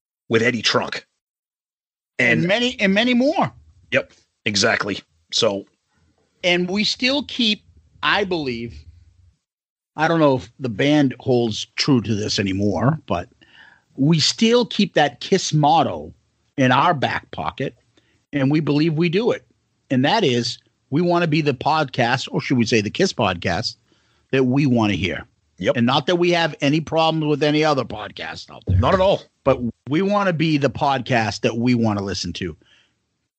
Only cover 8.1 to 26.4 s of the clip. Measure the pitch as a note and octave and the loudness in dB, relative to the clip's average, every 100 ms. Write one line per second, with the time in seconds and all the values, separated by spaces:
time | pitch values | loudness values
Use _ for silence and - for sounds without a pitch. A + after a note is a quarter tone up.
8.1 | F#3 G3 F3 C#3 A#2 A#2 - - - _ | 0 -2 -4 -4 -6 -10 -14 -20 -20 _
9.1 | _ _ _ _ _ _ _ _ - D#3+ | _ _ _ _ _ _ _ _ -2 0
10.1 | E3 D3 C3 - - B2+ G2 C#3 D3+ C3+ | 4 4 2 -4 -8 -8 -2 2 4 2
11.1 | A2+ C3+ B2 A#2+ G2+ - - - B2+ G2 | 0 0 2 2 -4 -10 -4 2 2 2
12.1 | G#2 G#2+ - G2 F#2+ G#2 E2+ B2 D#3+ - | -4 -2 -2 -2 0 0 2 0 0 -4
13.1 | F2 - _ _ - - _ _ - C#3 | -6 -6 _ _ -20 -20 _ _ -2 2
14.1 | E3 - - A3+ A#3+ A#3 - G3 E3 C#3+ | 2 0 2 2 2 0 0 0 2 0
15.1 | - - F#3 - D#3 D3 D#3+ A#2+ E2 D2 | 0 -2 0 2 2 4 4 2 -2 -12
16.1 | - _ _ _ - B2+ B2+ E3+ D3+ A2+ | -18 _ _ _ 0 2 4 2 0 -2
17.1 | F#2+ - - D#2 - C#3 - _ _ _ | -4 -10 -8 -8 -6 -10 -10 _ _ _
18.1 | _ _ C#3+ C3+ D3+ D3+ D3 E3 D#3 F3 | _ _ -2 2 2 0 0 0 0 0
19.1 | F#3 A#3 G#2 _ _ _ _ - B2+ C#3+ | 0 0 -2 _ _ _ _ -2 0 2
20.1 | A3 E3 A#2+ A#2 - _ _ - C#3+ F3 | 2 2 0 -2 -8 _ _ -6 -2 2
21.1 | E3+ E3+ D#3 D3 C3 C#3+ D#3 C#3 - A#2 | 2 2 0 0 -2 -2 0 -2 0 0
22.1 | B2+ - D#3+ - C3 A2+ A#2 G2+ - F#3+ | 0 -2 -6 0 0 2 2 0 0 -2
23.1 | - G#2 F2 F#2+ F2 - - _ _ _ | 2 -2 0 -4 -4 -6 -10 _ _ _
24.1 | _ - C3+ B2+ C3+ D3 A#2+ G#2+ F2+ F2+ | _ -4 0 2 2 2 2 2 0 -2
25.1 | C#2+ - _ _ - G2 A#2+ A#2 D3 E3+ | -6 -12 _ _ -6 -2 0 2 2 0
26.1 | F3+ F3 E3+ | 0 2 2